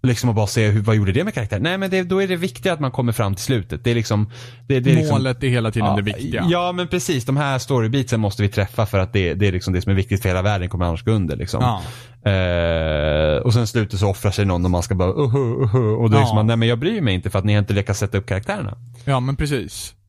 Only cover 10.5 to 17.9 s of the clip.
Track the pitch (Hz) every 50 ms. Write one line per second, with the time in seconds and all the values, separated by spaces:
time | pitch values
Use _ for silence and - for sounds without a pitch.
10.5 | 104 98 90 85 - 87 87 85 82 80 - - 113 110 92 76 71 - 82 -
11.5 | - 117 123 123 113 92 - - - - - - - - - 104 98 95 92 90
12.5 | 87 87 85 85 82 82 80 78 78 76 73 78 73 76 78 78 76 69 - 123
13.5 | 107 120 117 107 - 120 107 98 - 95 107 101 95 - - 104 95 - 104 98
14.5 | 90 87 87 92 90 87 85 - - 90 92 90 95 - 147 127 113 139 135 117
15.5 | 120 131 135 113 98 131 120 107 110 117 117 113 107 - - 120 107 107 107 110
16.5 | 117 113 117 117 120 113 135 175 233 214 160 113 92 92 - 101 - 98 92 107
17.5 | 107 104 98 - 104 101 98 -